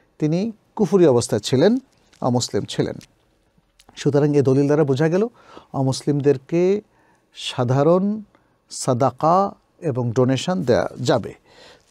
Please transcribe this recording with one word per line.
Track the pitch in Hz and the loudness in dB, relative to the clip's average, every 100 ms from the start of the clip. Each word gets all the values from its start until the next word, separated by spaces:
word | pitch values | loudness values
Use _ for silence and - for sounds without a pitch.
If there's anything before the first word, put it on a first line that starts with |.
| _ - | _ -6
তিনি | 151 170 226 - _ - | -4 -2 -4 -8 _ -4
কুফরি | 190 196 165 | 0 4 4
অবস্থায় | 120 - 110 | 4 0 -4
ছিলেন, | - 127 180 254 - _ _ _ | -2 2 2 2 -4 _ _ _
অমুসলিম | 131 123 - 107 | -2 -2 -2 -6
ছিলেন। | 107 - 139 - - _ _ _ _ _ _ _ _ - | -6 -4 -6 -8 -16 _ _ _ _ _ _ _ _ -6
সুতরাং | 151 143 147 143 | -2 0 2 2
এ | |
দলিল | 135 135 143 | 4 4 2
দ্বারা | 147 | 2
বোঝা | 143 135 160 | 2 0 0
গেল | 180 233 - - - - | 0 -2 -6 -20 -20 -12
অমুসলিমদেরকে | - 135 127 - 147 139 143 - 165 180 202 - _ _ _ _ | -4 -4 -2 -4 0 0 0 -2 -2 0 -2 -4 _ _ _ _
সাধারণ | - - - 123 131 147 180 196 214 208 _ _ _ _ | -16 -10 -4 0 2 2 2 0 -6 -10 _ _ _ _
সাদাকা | - - 123 131 - 156 180 202 - _ _ | -8 -4 0 0 0 2 2 0 -6 _ _
এবং | 165 123 123 | -6 -4 -2
ডোনেশন | 113 127 131 - 185 | 0 2 0 -2 -4
দেয়া | 123 101 - - | 0 0 0 -4
যাবে, | 123 131 - - _ - - - _ | -2 -2 -4 -14 _ -20 -20 -20 _